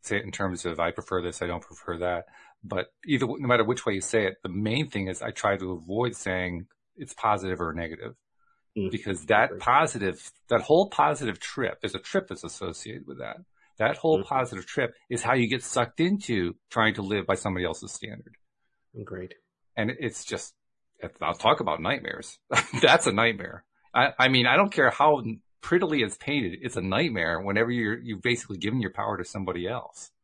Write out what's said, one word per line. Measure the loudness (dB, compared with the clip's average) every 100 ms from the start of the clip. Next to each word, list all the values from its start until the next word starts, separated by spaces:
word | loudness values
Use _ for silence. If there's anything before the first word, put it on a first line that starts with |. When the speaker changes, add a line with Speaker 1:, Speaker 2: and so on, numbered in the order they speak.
Speaker 1:
say | -2 -4
it | -4
in |
terms | -4 -4 -4 -6
of, | -2
"I | -2
prefer | -2 -4 -4
this, | -4 -4
I | -6
don't | -6
prefer | -8 -16 -8 -4
that." | -2 -4 -6 -20 -20 _
But | -8 -6 -6 _ -2
either, | 0 0
no | -2 2
matter | 4
which | 4 0 -2
way |
you | -2
say | 0 0 0
it, | -2
the | -8
main | -4 -2 -2 -2
thing | -4 -4
is | -6
I | -8
try | -2 0 0
to | -2
avoid | -8 -6 -2 -2 -2
saying | -4 -2 -2 -6 -10 _ _ _
it's | -18
positive | -4 0 0 0 -2
or | -4
negative. | -4 -6 -8 -12 -16 _ _ _ _ _ -6
Speaker 2:
Mm. | -4
Speaker 1:
Because | -4 -4 -6 2
that | 4 4
Speaker 2:
Agree. | 0
Speaker 1:
positive, | 2 4 4 0 -2 -4 -10 _ _
that | 0
whole | 4 4 4
positive | 2 2 2 -4 -6
trip, | -8 -4 -4 -4
there's | -8 -8
a |
trip | -4 -4 -4
that's | -12
associated | -10 -10 -10 -10 -12 -14 -14
with | -12
that. | -12 -12 -18 _ _ _
That | 0 2
whole | 2 2
Speaker 2:
Mm. | 2
Speaker 1:
positive | -2 -2 -4 -8
trip | -4 -4 -4 _
is | -4
how | 2 2
you | 4
get | 0
sucked | -2 0 0 0
into | 0 0 0 0 0 -4 _
trying | 2 2 2
to |
live | -2 -2 0
by | -2
somebody | 0 -2 -2
else's | -4 -10
standard. | -14 -14 -16 -18 _ _ _ _ _ _ -16
Speaker 2:
Agreed. | -12 -12 -12 -16 _ _ _ -4
Speaker 1:
And | -4 -2
it's | -6 -6 -8
just, | -8 -8 _ _ _ _ _ -14 -6
I'll | -4 2
talk | 4 6
about | 4 2
nightmares. | 0 -2 -4 -8 -10 -18 _
<laughs> | 0 0 4
That's | 8 8 6
a |
nightmare. | 4 2 2 -8 -12 _ _ _
I, | 2 2 4
I | 4
mean, | 6 6
I | 6
don't | 4
care | 4 2
how | 6 6 6 0 -8 _ _
prettily | 0 2 2 0
it's | 0 -2
painted. | -4 -2 -2 -6
It's | -8 -4
a |
nightmare | 0 2 0 0 0 -2
whenever | 0 2 2
you're, | 2 -2 -4
you've | -6 -4
basically | -2 -2 -4 -6
given | -2 -2
your | -2
power | -2 -4 -4
to | -6
somebody | -6 -6 -4 -4
else. | -6 -10 -18 -20 _